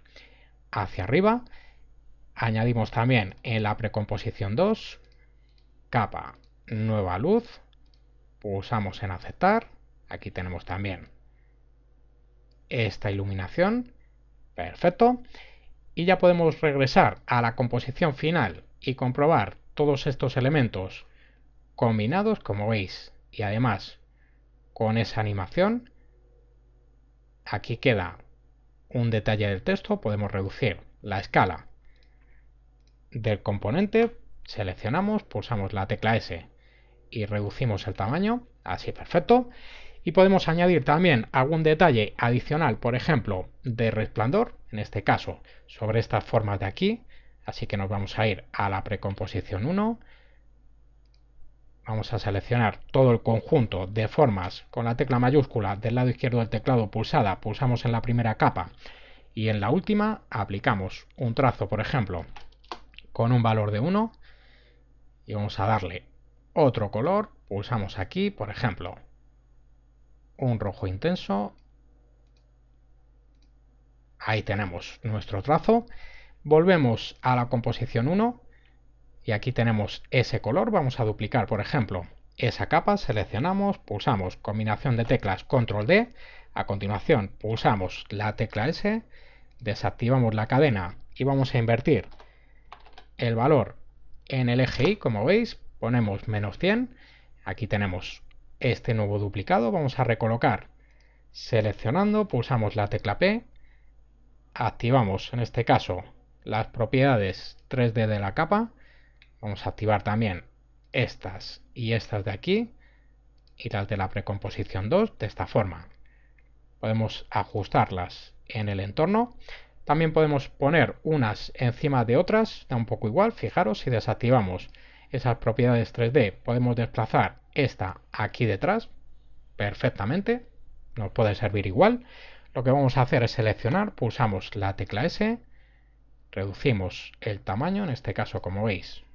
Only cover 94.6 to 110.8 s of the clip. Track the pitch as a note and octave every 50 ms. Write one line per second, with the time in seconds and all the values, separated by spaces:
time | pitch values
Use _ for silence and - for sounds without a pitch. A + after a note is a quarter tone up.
94.6 | C3 A2+ - - B2+ E3+ G#3+ G3+ - D3 A2+ G2+ G#2 C#3 F#3+ A3 A#3+ A3 - -
95.6 | - - - - - A2+ A#2+ B2 A2+ G#2 G2 F#2+ - - G#2+ G#2+ G2+ G2+ F#2+ -
96.6 | - F3+ G#3+ A#3 B3+ A#3+ - - - - - - - - - - - G2+ F#2+ -
97.6 | - F#2+ - G#2 G#2 F#2+ F2+ F2+ - - - - - - - - - - - -
98.6 | - B2+ A#2 - - - A#2 A2 G#2 G2+ G#2 G#2 G2+ G2+ G2 G#2 F#2+ - F3+ G3+
99.6 | A#3 A#3 G#3 F3+ D3+ C3 - - C3 A#2 A#2 - - A2 A2+ A#2 - D3 A2 -
100.6 | - - - _ - _ _ _ _ _ _ _ _ - - - - - - A2+
101.6 | G#2+ G#2+ G2 - - G#2+ B2 F3+ G3+ G#3 G#3 G#3+ G#3 G3 - - A#2 - - A#2
102.6 | A2 G#2 - A2 G#2 G2+ - G#2+ - - G#2 - F3+ F#3+ G#3+ A#3 - - - -
103.6 | - - - - - - - - - - - _ - - - - _ _ _ -
104.6 | B2 G#2+ - - - A#2 B2+ C3+ A#2 G2 F#2+ F#2+ - - - A#2+ A#2+ G#2 - -
105.6 | A#2 - C#3 A2 - - F#2 F2+ F2 - - - - _ - _ - - A2 G#2+
106.6 | A2 - - - A#2 G#2+ - C3 C3 C#3 C3+ A2 G2+ F#2 F#2 - - - - -
107.6 | - _ - B2 B2 A#2+ A2 A#2+ A2 A2 G#2+ G2+ G2+ G2 - - D#3+ D#3+ G#3 G#3
108.6 | A#3 A3+ - _ - - - - - _ _ _ - - _ _ - G#2 G2+ -
109.6 | - G2+ - - A2 G#2 G#2+ G2+ - - G#2 A2 A#2 G#2 F#2 E2+ - - - _
110.6 | _ _ _ _